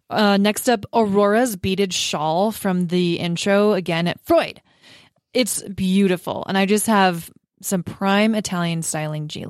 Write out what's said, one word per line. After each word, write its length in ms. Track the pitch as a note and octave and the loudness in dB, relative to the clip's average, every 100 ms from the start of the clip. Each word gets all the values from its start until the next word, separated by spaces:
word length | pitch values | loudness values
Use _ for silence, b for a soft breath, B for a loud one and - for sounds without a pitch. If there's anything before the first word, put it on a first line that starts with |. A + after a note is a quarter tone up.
| - | -6
Uh, 280 | - G#3 G3 | 0 2 4
next 320 | G#3 G#3+ B3+ | 2 0 0
up, 180 | A3+ G#3 | 0 0
Aurora's 640 | A#3 G#3+ G3 G3+ A3 B3+ F#3 | 0 2 4 4 2 0 -2
beaded 360 | F#3+ F#3+ G3 | -2 -2 -2
shawl 580 | F3 - E3 D#3 E3+ G3+ | -2 -4 -2 0 0 0
from 340 | - G3+ F3+ F3 | 0 -2 0 0
the 320 | F3+ F3 E3+ | 0 0 -2
intro, 540 | E3+ E3+ G3+ G3+ G#3 | -4 -2 2 2 4
again 340 | F#3+ F3+ E3 E3+ | 2 -2 -2 -2
at 140 | - | -4
Freud. 400 | - E4 E3 - _ b b b b b _ | 0 2 0 -8 _ b b b b b _
It's 300 | B3 A#3+ - | -2 -2 -4
beautiful. 840 | - F#3+ F#3+ F#3+ G3 F3+ - - - | -8 -4 0 2 2 0 -4 -8 -2
And 120 | F#3+ | 0
I 80 | F#3+ | 2
just 200 | G#3 A3+ | 0 2
have 440 | G#3 F#3+ E3+ - _ _ _ | 4 4 0 -10 _ _ _
some 200 | - F#3 | -4 -4
prime 520 | - - G3 G3+ A3 | -4 -4 0 2 2
Italian 480 | G#3+ - F3+ E3+ E3 | 0 -2 -4 -2 -4
styling 460 | D#3+ D#3 D#3 D3+ D3+ | -4 -4 -4 -6 -8
ge-, 160 | - | -10